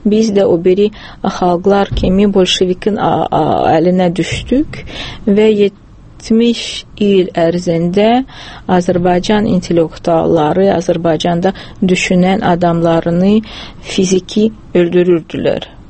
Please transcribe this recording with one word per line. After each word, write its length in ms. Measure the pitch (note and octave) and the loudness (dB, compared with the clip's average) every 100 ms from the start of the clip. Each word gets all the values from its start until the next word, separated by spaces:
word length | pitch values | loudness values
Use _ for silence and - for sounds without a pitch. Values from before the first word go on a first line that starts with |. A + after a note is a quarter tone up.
biz 300 | G#3+ G#3+ A3 | 2 0 2
də 120 | G3 G3 | 2 2
o 120 | E3+ | 2
biri 320 | F#3 F#3 G#3 - - - | 2 2 0 -2 -20 -6
xalqlar 680 | F#3+ - F3+ F3 F#3+ G3+ G3 | -6 -2 0 0 2 0 0
kimi 380 | - A3+ F#3+ G#3 | -2 0 2 2
bolşevikin 720 | G3 F3+ - F#3 F#3 G#3+ G3+ | 2 0 0 -2 -2 -4 -2
a-, 280 | - D#3+ - | -2 0 0
a-, 380 | - D3 F2 C2 | 0 0 0 2
əlinə 420 | D#3+ F3 F3+ F3+ | 2 2 2 0
düşdük 720 | F3 E3 - - B3 D#4 - - - - - | -2 -4 -6 -2 -2 -2 -8 -14 -12 -12 -6
və 240 | - G3+ A3 | 0 2 4
yetmiş 1120 | G#3 G3+ - - - - - - A3+ A#3 A#3 - - - - | 4 0 -2 -20 -20 -20 -20 0 2 2 0 -6 -14 -16 -2
il 360 | G3+ G3 F3+ | 2 2 2
ərzində 760 | - E3 F3 F3 E3 F3 F#3+ A3 A#3+ C4 - - - - | 0 0 0 -2 0 0 2 2 2 -2 -14 -18 -14 -2
Azərbaycan 840 | F#3 F3 F3+ F3 F3+ F3+ G#3 G#3 | 0 2 0 2 0 0 0 0
intellektualları, 1200 | F3+ - E3+ D#3+ - - E3 D#3+ E3 D3+ F3 G3 | -2 0 0 0 -4 -2 0 2 2 0 2 2
Azərbaycanda 840 | F#3 F3 E3+ E3+ D#3 F3+ E3+ F#3 - - - | 0 -2 -2 0 0 0 0 -2 -4 -16 -4
düşünən 680 | F#3 F#3 - F3+ F3+ F#3+ - | 0 0 2 2 2 2 0
adamlarını 920 | F3 F3 E3+ E3 E3 E3 E3+ F#3+ G#3+ G#3+ - - - | 2 2 2 2 0 0 0 2 2 0 -16 -16 -16
fiziki 720 | - - F#3 F#3 - G#3+ A3 - - | -6 -2 0 0 0 -2 -2 -4 -4
öldürürdülər. 1040 | F3+ F3 F3 F3+ E3+ D#3+ C#3 - - - - | 0 2 2 2 0 -2 -4 -2 -4 -8 -20